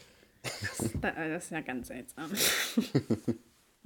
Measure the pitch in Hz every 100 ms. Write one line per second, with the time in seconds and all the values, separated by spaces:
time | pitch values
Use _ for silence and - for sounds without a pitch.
0 | - - - _ - - 101 - - -
1 | 202 - 160 165 - 165 127 127 117 127
2 | - - 160 202 - - - - - 135
3 | - 107 - 113 - _ _ _